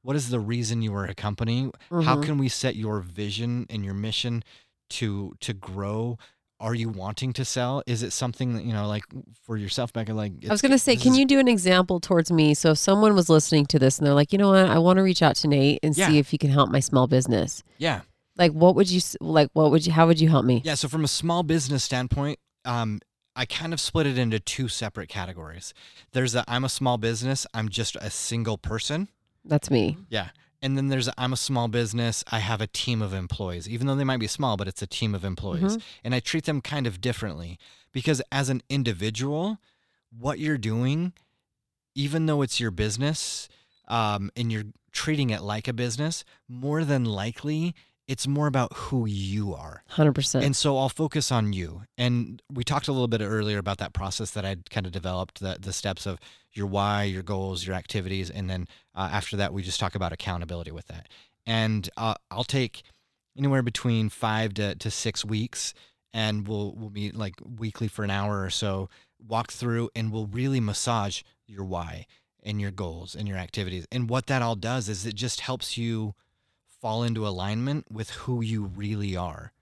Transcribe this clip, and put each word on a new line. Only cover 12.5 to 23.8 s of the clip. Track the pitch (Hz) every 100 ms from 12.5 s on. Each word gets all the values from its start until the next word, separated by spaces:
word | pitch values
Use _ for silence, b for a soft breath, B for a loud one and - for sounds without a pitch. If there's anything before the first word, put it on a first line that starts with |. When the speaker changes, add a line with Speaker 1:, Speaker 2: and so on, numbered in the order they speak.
Speaker 2:
So | 147 165
if | 151
someone | - 196 214
was | 202 170
listening | 156 - 156 143
to | 151
this | 131 -
and | 143
they're |
like, | 143 147
"You | 196
know | 202
what? | 190 190
I | 143
wanna | 170 185
reach | 190 175
out | 156 -
to | 151
Nate | 143 139 -
and | 151
Speaker 1:
Yeah. | 147 190
Speaker 2:
see | 151
if | 139
he | 156
can | 143
help | 139 131
my | 139
small | - 135 127
business." | 127 127 110 - - _ _
Speaker 1:
Yeah. | 165 110 - _ _ -
Speaker 2:
Like, | 175
what | 151 175 185
would | 196
you | 180
s-, | - -
like, | 156 160 143
what | 160 151
would | 160 165
you, |
how | 160 165
would | 160
you | 160
help | 147 120
me? | 120
Speaker 1:
Yeah. | 151
So | 147 143
from | 151
a | 143
small | - 165 170
business | 160 160 131 143
standpoint, | - 127 123 - 143 - _ _
um, | 127 120 113 104 _ _ _ -
I | 123
kind | - 165
of | 165